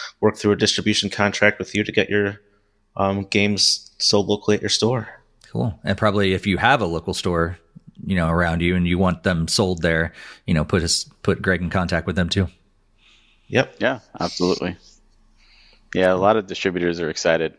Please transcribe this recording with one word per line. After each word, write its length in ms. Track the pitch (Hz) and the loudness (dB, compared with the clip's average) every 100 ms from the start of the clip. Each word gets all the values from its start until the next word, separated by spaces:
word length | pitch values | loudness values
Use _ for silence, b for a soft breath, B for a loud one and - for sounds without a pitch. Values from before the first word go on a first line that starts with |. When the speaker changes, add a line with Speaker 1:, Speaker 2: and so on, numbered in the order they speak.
| B B | B B
Speaker 1:
work 160 | 104 - | 0 2
through 140 | 104 | 0
a 60 | 98 | 2
distribution 540 | 107 - 110 104 98 | 2 0 0 0 -2
contract 500 | - 104 - 104 - | 0 0 4 2 2
with 160 | 95 104 | -6 -4
you 80 | |
to 80 | 107 | -2
get 180 | 107 - | 0 0
your, 300 | 104 101 104 _ _ _ _ _ - | 0 0 -4 _ _ _ _ _ -2
um, 260 | 98 98 | -2 0
games 720 | 98 104 101 98 - - - - | -2 0 2 2 0 0 -8 -6
sold 280 | - 104 95 | 0 2 2
locally 300 | 104 - 104 | -2 0 0
at 60 | |
your 60 | 101 | 0
store. 540 | - 110 127 107 - _ _ - | 0 0 -2 -6 -16 _ _ -12
Speaker 2:
Cool. 260 | 117 120 - | -6 -4 -6
And 120 | - 98 | -6 0
probably 360 | 107 101 95 | 0 2 0
if 120 | 92 | 0
you 120 | 104 87 | 0 2
have 240 | 117 135 | 2 2
a 60 | 92 | 0
local 280 | 82 90 | -4 -6
store, 460 | 90 95 85 85 90 _ - - - | -4 -2 0 -2 -4 _ -20 -20 -16
you 120 | - 92 | -4 0
know, 120 | 82 | 2
around 340 | 85 85 82 | 2 0 0
you 120 | 87 | 0
and 100 | 90 | 0
you 140 | 87 87 | 0 2
want 240 | 92 85 | 2 0
them 240 | 95 85 82 | -2 -2 0
sold 340 | - 92 85 | 0 0 0
there, 320 | 85 82 82 B B B | 0 0 -2 B B B
you 100 | - | -2
know, 100 | 80 | 0
put 180 | 78 95 | 2 0
us, 220 | 85 - - _ | 0 -4 -6 _
put 180 | - 85 | -2 0
Greg 220 | 95 87 | 0 0
in 80 | 87 | 0
contact 380 | 95 85 85 92 | -2 -2 -2 -2
with 80 | 87 | -2
them 120 | 85 | 0
too. 200 | 98 90 - _ _ _ _ b b b b - | 0 -2 -6 _ _ _ _ b b b b -4
Speaker 1:
Yep. 300 | 104 - - | -2 -2 -2
Speaker 3:
Yeah, 220 | 117 127 _ - | -2 -2 _ -8
absolutely. 580 | 87 - 90 - 90 92 - - _ _ _ _ b b b b _ | -6 0 0 0 -4 -8 -16 -20 _ _ _ _ b b b b _
Yeah, 180 | 92 92 | 0 2
a 40 | 92 | 4
lot 200 | 98 110 | 4 2
of 120 | 95 | 0
distributors 500 | 98 98 87 87 85 | -4 -2 0 -2 -2
are 120 | 80 | -4
excited 440 | - 85 82 78 | -2 0 2 0